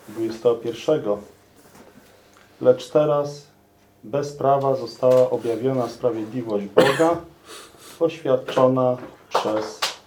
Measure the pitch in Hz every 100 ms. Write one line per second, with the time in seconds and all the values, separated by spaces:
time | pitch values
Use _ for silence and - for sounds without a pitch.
0 | - 107 113 110 120 117 120 117 - 151
1 | 104 104 - - _ _ - - - -
2 | - _ _ - - - 127 127 - 151
3 | 151 147 143 - - _ _ _ _ _
4 | 107 143 143 - 135 139 135 127 117 -
5 | 127 127 127 123 117 110 131 135 117 -
6 | 123 113 107 127 113 101 101 - 131 135
7 | 160 165 - - - - - - - -
8 | 165 - 113 127 - 127 131 131 127 127
9 | - - - - 110 107 107 - - -